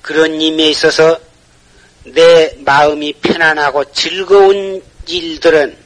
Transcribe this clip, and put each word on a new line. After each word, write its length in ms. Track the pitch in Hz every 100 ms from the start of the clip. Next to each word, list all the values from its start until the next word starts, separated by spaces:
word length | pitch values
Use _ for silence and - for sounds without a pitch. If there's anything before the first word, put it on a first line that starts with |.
그런 300 | - 151 160
의미에 380 | 156 156 160 156
있어서 480 | 143 160 156 160 165 _ _ _ _ _ _ _ _
내 500 | - 156 165 165 160 -
마음이 540 | 139 139 151 151 147
편안하고 800 | - - 170 160 151 147 139 135
즐거운 880 | - 165 180 185 202 196 196 190 190 _ _ -
일들은 680 | 175 165 156 170 156 147 -